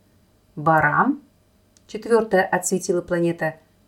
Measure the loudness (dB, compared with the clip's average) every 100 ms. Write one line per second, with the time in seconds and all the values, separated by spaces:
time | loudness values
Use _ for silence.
0 | _ _ _ _ _ -6 0 2 2 2
1 | 0 0 _ _ _ _ _ _ _ -12
2 | 0 0 2 0 2 -2 -2 -4 -2 -2
3 | -2 -2 0 -2 -6 -8 _ _